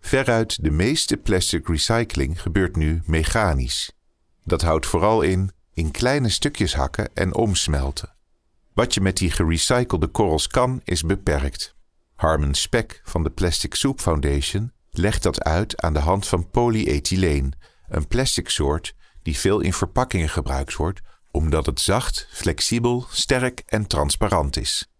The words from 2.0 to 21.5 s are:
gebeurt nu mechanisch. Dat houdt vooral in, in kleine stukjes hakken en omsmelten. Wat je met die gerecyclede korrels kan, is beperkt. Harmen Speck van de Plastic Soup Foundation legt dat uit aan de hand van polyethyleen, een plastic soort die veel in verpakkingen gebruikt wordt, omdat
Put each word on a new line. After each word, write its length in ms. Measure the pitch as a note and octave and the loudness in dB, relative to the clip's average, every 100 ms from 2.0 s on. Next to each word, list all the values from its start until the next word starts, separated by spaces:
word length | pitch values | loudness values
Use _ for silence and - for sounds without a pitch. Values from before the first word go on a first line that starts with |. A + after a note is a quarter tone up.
| A#2 - C2+ E2+ | 0 0 -2 -2
gebeurt 340 | - E2 F2+ - | -2 0 0 2
nu 260 | D2+ E2 D#2+ | 0 0 0
mechanisch. 840 | D#2+ D#2 A#2 G#2 C#2+ A#1+ - - - _ _ _ _ | 0 2 2 2 0 -2 -4 -6 -12 _ _ _ _
Dat 180 | - E2+ | -4 0
houdt 240 | E2 D#2+ - | 2 2 2
vooral 360 | F2 F#2+ A2 | 2 4 4
in, 280 | D#2+ F#2 F#2+ - _ | 2 2 -2 -6 _
in 180 | - D#2+ | -4 -4
kleine 380 | - - C#3+ B2 | 0 0 2 0
stukjes 460 | - D3 - F#2+ | 0 -2 0 -2
hakken 360 | - C2+ - - | 0 -2 -2 -6
en 200 | - F#2 | -2 -2
omsmelten. 800 | G2+ A2 F#2 - D2 C2+ - - _ _ _ _ _ _ | 2 0 2 0 0 -2 -6 -10 _ _ _ _ _ _
Wat 200 | - B2 | -2 0
je 60 | - | 2
met 160 | F#2+ F2+ | 0 2
die 140 | F2 | 0
gerecyclede 760 | - D#2+ E2 - B2 B2 F2+ D2+ | 0 0 2 2 2 2 0 -2
korrels 400 | - G#2 D#2 - | 2 2 2 0
kan, 340 | - B2 B2+ | 0 0 -2
is 180 | - - | -4 -2
beperkt. 720 | D#2+ G2 - D2 C#2 - - - _ _ _ | 0 0 0 0 -2 -6 -12 -14 _ _ _
Harmen 400 | - E2 D#2 D2 | -2 2 2 2
Speck 460 | C#2 - A#2 A2+ - | 0 0 0 0 -8
van 180 | - - | -6 -2
de 80 | D#2 | -2
Plastic 440 | - F2+ - - | 0 0 0 -2
Soup 260 | - C#3 - | -2 -2 0
Foundation 720 | - D#2 C#2+ C#2+ C#2 F#2+ A#2+ _ _ | 0 2 2 0 0 -2 -4 _ _
legt 320 | - G2 G#2+ | -2 0 2
dat 200 | - D#2 | 0 0
uit 380 | - D#2+ A2+ - | 0 0 -2 -2
aan 120 | F2 | 0
de 60 | D2+ | 0
hand 280 | D#2 F#2+ - | 2 0 0
van 240 | F2+ E2 | -2 0
polyethyleen, 1040 | - A#2+ A2 F#2+ C#2+ - F#2 F#2 C#2+ C2+ C2+ - _ - | 2 2 2 0 0 0 2 2 2 0 -6 -14 _ -6
een 180 | D2+ D2 | -4 -2
plastic 420 | A#2+ C3+ - - | 0 0 -2 -2
soort 460 | - C#2+ D2+ - - - - | -2 0 0 -4 -16 -20 -12
die 160 | - D2+ | -6 0
veel 220 | F#2+ G2+ | 2 2
in 120 | E2+ | 0
verpakkingen 560 | E2+ F#2+ - B2+ F#2+ D#2 | 0 -2 0 0 0 0
gebruikt 480 | - C#2 C2+ C#2 - | -2 -2 -4 -4 -4
wordt, 240 | D2+ - - - _ | -4 -4 -12 -20 _
omdat 360 | D#2 D#2 | -2 2